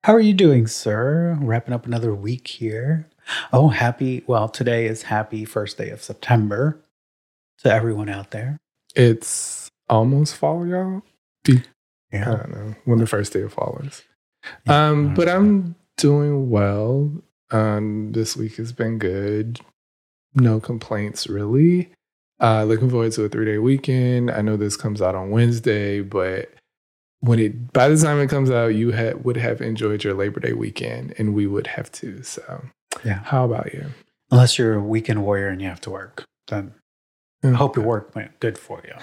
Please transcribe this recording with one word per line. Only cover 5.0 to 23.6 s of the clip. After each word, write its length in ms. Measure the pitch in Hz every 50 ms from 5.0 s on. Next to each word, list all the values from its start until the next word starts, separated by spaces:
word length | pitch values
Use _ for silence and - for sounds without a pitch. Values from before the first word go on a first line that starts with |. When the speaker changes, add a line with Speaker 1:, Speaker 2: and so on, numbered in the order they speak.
| -
Speaker 1:
happy 420 | - 110 107 107 - - 107 110
first 320 | 107 - 110 104 101 - -
day 120 | 110 107
of 100 | 107 107
September 760 | - - 110 _ - - 123 113 107 104 101 107 131 156 151 - _ _ _ _ _ _ _ _ _ _ _ _ _ _ _ _
to 120 | _ 131
everyone 380 | 104 113 110 117 110 104 107 104
out 220 | 98 98 101 _
there. 260 | - 107 113 127 147 151 _ _ _ _ _ _ -
Speaker 2:
It's 720 | - 123 120 113 110 - - - - - - - - - - _ _ _ _
almost 460 | - 110 113 123 139 139 151 147 -
fall, 300 | - - 147 156 175 175
y'all. 380 | 175 180 180 185 190 190 190 - _ _ _ _ _ _ _ _
Be- 180 | - 131 127 123 - _ _ _ _ _ _ _ _
Speaker 1:
Yeah. 200 | - 101 101 117
Speaker 2:
I 40 | 110
don't 160 | 107 - -
know 240 | - - 104 107 107 - _
when 120 | - 120 113
the 80 | 113
first 260 | 110 - 101 104 -
day 100 | - 95 101
of 100 | 101 -
fall 260 | - - - - - 143
is. 200 | 139 - - _ _ _ _ _ _ _ _ - - - - _
Speaker 1:
Yeah, 220 | - 147 147 151 151
Speaker 2:
Um, 200 | 151 147 147 143
Speaker 1:
I 40 | 143
Speaker 2:
but 120 | - 170
Speaker 1:
don't 100 | 170 175 190
Speaker 2:
I'm 380 | 202 208 208 196 185 170 170 _ _ _ _ -
doing 520 | - 147 143 147 147 147 143 139 135 127
well. 640 | 117 104 101 101 101 101 107 113 127 139 143 147 147 165 - _ _ _ _ _
Um, 600 | - 110 107 107 107 107 107 107 104 107 107 107 110
this 220 | 113 110 110 -
week 200 | - 113 110 107
has 160 | - 113 117
been 260 | 123 - 120 110 113 110
good. 640 | 104 92 92 98 101 101 104 104 107 113 117 - - _ _ _ _ _ _ _ _ _ _ _ _ _ _
No 260 | 139 127 117 110 110
complaints, 680 | - - 123 113 - - 110 104 104 104 107 - - -
really. 640 | 95 101 104 104 117 135 156 170 180 180 170 - _ _ _ _ _ _ _ _ _ _
Uh, 240 | - 117 110 110 107
looking 260 | 107 113 110 127 127
forward 220 | 123 120 117 113
to 140 | 110 - 107
a 40 | 104
three-day 300 | 110 110 110 107 107
weekend. 720 | 104